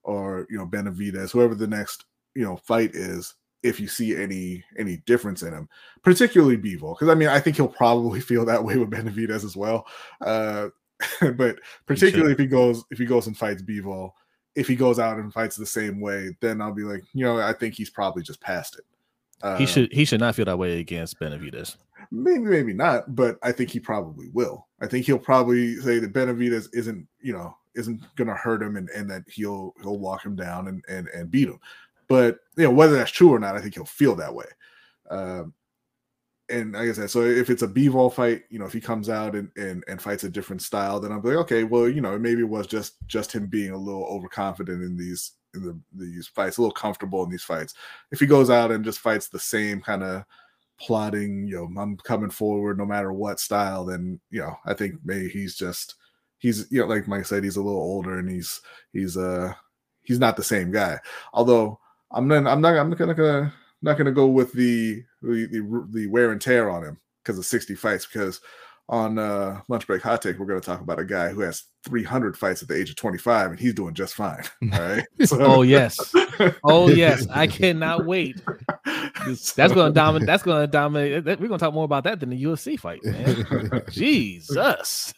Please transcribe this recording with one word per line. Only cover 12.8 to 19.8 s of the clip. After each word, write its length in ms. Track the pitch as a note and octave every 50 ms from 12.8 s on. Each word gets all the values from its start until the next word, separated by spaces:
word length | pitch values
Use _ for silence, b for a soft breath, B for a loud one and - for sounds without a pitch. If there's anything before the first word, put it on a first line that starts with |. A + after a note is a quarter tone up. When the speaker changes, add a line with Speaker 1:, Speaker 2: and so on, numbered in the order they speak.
| - _
Speaker 1:
if 80 | - A2
he 60 | B2
goes 220 | A#2 B2 A#2+ -
and 100 | A2 G#2
fights 260 | - A#2 G#2+ G2+ F#2
Bivol, 500 | F#2+ G2+ G#2+ G#2 F#2+ G2 F#2+ F#2+ F#2+ F#2 - _ _ _ _ _ _ _ _
if 120 | D3 C3
he 100 | - B2+
goes 220 | A#2+ C3 B2+ A#2+ A#2+
out 200 | A2+ A2+ A2 A2+
and 120 | G#2+ G#2
fights 260 | - A2+ A2+ G#2 -
the 100 | G#2 G#2+
same 340 | - - A2+ G#2+ G#2 G2 G2+
way, 340 | G#2 G2+ G2+ G2 F#2+ F#2 F2 -
then 220 | - A2+ A2 G#2+
I'll 100 | G#2 G#2+
be 120 | G2+ G#2 G#2
like, 200 | G#2 G2+ F#2+ F2+ _
you 100 | - C3
know, 160 | C3 B2 A#2 A2+
I 140 | G#2+ G#2+
think 220 | A#2 - A#2+ A2+ -
he's 160 | - G#2+ -
probably 320 | - - G2+ F#2+ F2+ F2+
just 180 | D#2+ - D#2 -
past 380 | - - F#2 F2 D2+ - - -
it. 60 | _ _ _ _ _ _ _ _ _ _ _ _
Speaker 2:
He 220 | - G2+ F#2+ F2+ F2+
Speaker 1:
Um, 20 |
Speaker 2:
should, 260 | - - C#3